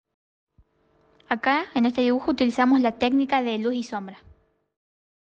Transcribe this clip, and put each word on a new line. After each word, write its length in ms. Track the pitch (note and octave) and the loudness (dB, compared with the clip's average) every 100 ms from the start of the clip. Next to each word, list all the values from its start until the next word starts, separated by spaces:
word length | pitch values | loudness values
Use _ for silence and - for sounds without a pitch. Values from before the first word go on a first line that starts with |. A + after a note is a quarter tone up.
| _ _ _ _ _ _ _ _ _ _ _ _ - | _ _ _ _ _ _ _ _ _ _ _ _ -6
Acá, 360 | A3+ C4 C#4+ F#4 | -2 0 0 -2
en 100 | C4 | 0
este 160 | A#3+ B3 | 0 2
dibujo, 300 | B3 B3+ - | 0 0 -2
utilizamos 500 | C4+ B3 A#3+ B3+ C4+ | 0 0 2 4 4
la 120 | A#3+ | 2
técnica 500 | A#3 B3 C4+ C4+ C4+ | 0 0 0 0 0
de 160 | A#3+ G#3+ | -2 -2
luz 160 | A3+ | -4
y 80 | B3 | -4
sombra. 360 | A#3 G#3 F#3+ G3 - - _ _ _ _ _ _ _ _ | -6 -10 -12 -18 -20 -20 _ _ _ _ _ _ _ _